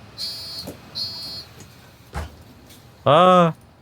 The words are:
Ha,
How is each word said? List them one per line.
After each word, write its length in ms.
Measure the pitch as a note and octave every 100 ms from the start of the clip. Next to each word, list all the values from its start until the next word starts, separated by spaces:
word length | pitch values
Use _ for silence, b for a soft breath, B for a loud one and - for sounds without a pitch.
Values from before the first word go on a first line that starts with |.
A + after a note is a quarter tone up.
| - - - - - - - - - - - - - - - - - - - - - - - - - - - - - -
Ha, 500 | - D3+ F#3 F3+ E3+ D#3 - _